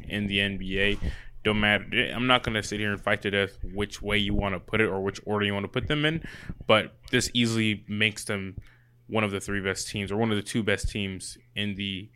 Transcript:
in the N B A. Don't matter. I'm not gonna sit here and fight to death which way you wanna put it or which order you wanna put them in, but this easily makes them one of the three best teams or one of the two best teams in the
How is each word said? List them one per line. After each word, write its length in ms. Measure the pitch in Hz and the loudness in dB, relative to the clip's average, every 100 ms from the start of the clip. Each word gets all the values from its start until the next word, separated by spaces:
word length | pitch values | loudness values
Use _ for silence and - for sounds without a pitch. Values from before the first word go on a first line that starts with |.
| - | -6
in 200 | 101 104 | -4 0
the 120 | 98 | 2
N 180 | 101 98 | 2 0
B 220 | 92 95 | -4 2
A. 180 | 101 101 - - - - | 2 2 -2 -4 -10 -2
Don't 160 | - 107 | 0 4
matter. 260 | 104 104 98 98 98 | 4 4 2 0 0
I'm 140 | 85 127 | 0 2
not 160 | 123 | 4
gonna 180 | 120 110 | 2 -2
sit 180 | 101 104 | -2 -2
here 120 | 107 | -2
and 100 | 101 | 0
fight 220 | - 104 | 0 0
to 80 | 104 | 2
death 260 | 98 98 - 90 | 2 0 -2 -6
which 260 | 95 104 - | -4 -4 -4
way 200 | 101 104 | 0 0
you 160 | 101 101 | 2 2
wanna 240 | 101 92 | 2 -2
put 200 | - 107 | -2 2
it 60 | 107 | 2
or 160 | 95 | 2
which 180 | 98 - - | -2 -4 -2
order 180 | 104 | 0
you 120 | 101 101 | 2 0
wanna 120 | 98 | -2
put 200 | 127 123 | -4 0
them 180 | 151 151 | 0 2
in, 180 | 165 - - - - - | 0 -6 -12 -12 -8 4
but 260 | 110 87 - - | 4 4 -6 0
this 200 | 123 113 | 0 2
easily 500 | 120 117 113 110 104 - | 2 2 4 2 0 -2
makes 380 | 104 110 104 - | 0 0 0 -4
them 320 | 101 95 - - - _ _ - | -4 -6 -10 -16 -20 _ _ -4
one 160 | 110 | 0
of 80 | 107 | 0
the 80 | 98 | 0
three 200 | - 101 | -2 -2
best 300 | 95 92 - | 0 -2 -4
teams 220 | 110 98 | -4 -2
or 60 | 101 | 0
one 120 | 113 | 2
of 80 | 107 | 0
the 60 | |
two 180 | 98 123 | 0 -2
best 260 | 104 98 - | 0 0 -2
teams 480 | 110 98 95 - - - - | -2 -4 -6 -10 -14 -12 -6
in 200 | 101 98 | -4 -4
the 340 | 101 95 101 | -4 -6 -10